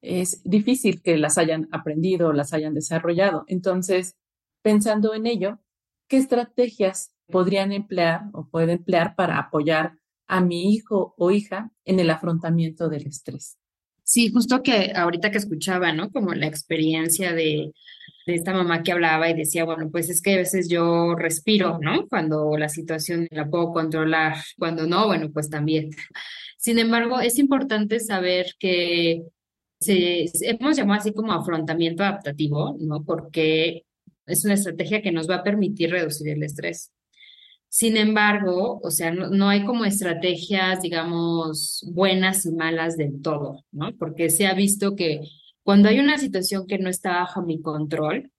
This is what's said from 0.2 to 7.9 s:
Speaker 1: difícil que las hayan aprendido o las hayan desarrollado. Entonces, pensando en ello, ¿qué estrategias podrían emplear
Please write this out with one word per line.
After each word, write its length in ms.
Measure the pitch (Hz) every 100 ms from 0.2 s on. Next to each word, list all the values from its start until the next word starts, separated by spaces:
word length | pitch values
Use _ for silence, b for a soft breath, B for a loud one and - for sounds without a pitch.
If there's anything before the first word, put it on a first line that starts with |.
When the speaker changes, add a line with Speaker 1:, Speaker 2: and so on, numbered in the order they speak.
| 180 -
Speaker 1:
difícil 580 | - 208 208 262 214 170
que 160 | - 165
las 200 | 151 151
hayan 300 | 160 160 156
aprendido 580 | 160 - 151 175 185 165
o 40 |
las 200 | 147 143
hayan 200 | 160 151
desarrollado. 720 | 151 156 160 170 170 196 160 -
Entonces, 680 | 180 185 185 180 185 180 - _ _ _ _
pensando 520 | 214 208 214 214 214
en 120 | 220 226
ello, 340 | 233 185 226 _ _ _ _ _
¿qué 100 | 269
estrategias 960 | 262 247 240 - 247 - 190 190 - _ _
podrían 460 | 175 180 196 196
emplear 560 | 202 208